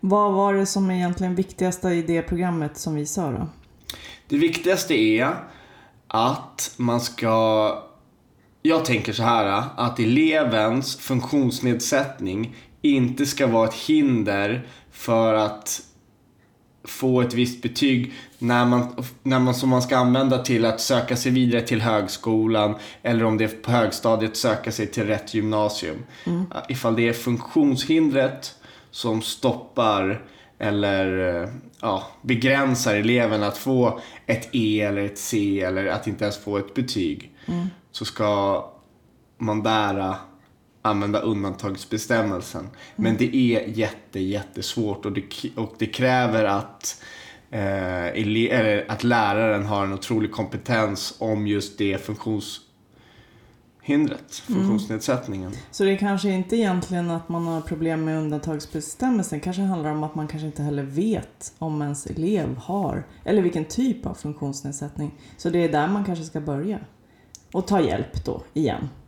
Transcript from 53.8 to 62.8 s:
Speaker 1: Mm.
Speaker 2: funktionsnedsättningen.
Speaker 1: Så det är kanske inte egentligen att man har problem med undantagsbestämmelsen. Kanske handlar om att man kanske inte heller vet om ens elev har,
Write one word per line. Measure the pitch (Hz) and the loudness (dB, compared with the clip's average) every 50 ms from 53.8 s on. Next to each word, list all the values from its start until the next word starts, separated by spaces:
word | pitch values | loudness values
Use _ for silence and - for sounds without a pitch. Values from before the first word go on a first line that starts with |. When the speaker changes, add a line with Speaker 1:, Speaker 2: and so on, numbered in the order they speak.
| _ - 143 147 151 - - - - - - - - - | _ 0 2 2 4 2 0 -6 -12 -14 -16 -16 -6 -2
Speaker 1:
Mm. | 240 185 | 0 0
Speaker 2:
funktionsnedsättningen. | 190 196 208 - - - 110 110 - - - 127 - - 101 95 92 92 104 123 - - | 2 2 2 0 0 -2 -6 -6 -2 0 -2 -2 -2 -6 -8 -6 -6 -8 -10 -12 -14 -16
Speaker 1:
Så | - - 202 | -4 0 2
det | 196 196 | 2 2
är | |
kanske | 190 202 202 196 190 175 202 | 2 2 0 0 0 0 0
inte | 190 185 185 180 - | 0 0 0 0 0
egentligen | 233 226 202 180 180 175 - 185 175 175 170 | 0 2 2 2 0 -2 -2 -4 -2 -2 -2
att | 170 170 170 - | -4 -4 -4 -6
man | 170 170 170 | -6 -4 -4
har | 165 165 160 | -2 -4 -4
problem | 156 - 170 156 160 165 160 160 160 | -4 -6 -6 -4 -2 -2 -2 -2 -2
med | 156 156 160 | -2 -2 -2
undantagsbestämmelsen. | 156 151 151 151 143 165 160 151 147 - - 160 151 - - - 254 254 254 220 185 - - 147 | -2 -2 -4 -4 -4 -4 -6 -6 -6 -8 -10 -10 -8 -8 -8 -4 0 0 2 0 0 -2 -4 -6
Kanske | - 180 180 180 196 | -6 -6 -4 -2 -2
handlar | 190 190 170 151 151 | -2 -2 -2 -2 -4
om | 151 156 151 | -2 -2 -4
att | 156 156 | -4 -4
man | 165 151 151 | -6 -6 -6
kanske | - 156 151 | -6 -8 -8
inte | 156 151 - 147 | -8 -6 -4 -4
heller | 147 147 143 139 | -4 -2 -4 -4
vet | 139 139 151 185 226 220 - - - - _ - - - _ | -4 -2 -2 0 0 0 -2 -4 -8 -16 _ -18 -18 -12 _
om | 160 160 151 151 147 | -6 -4 -4 -4 -4
ens | 143 147 147 - | -4 -6 -6 -8
elev | - - - 156 175 214 196 151 123 127 | -10 -6 -4 -2 0 0 0 0 -2 -6
har, | 127 - - 180 202 | -8 -8 -6 -4 -2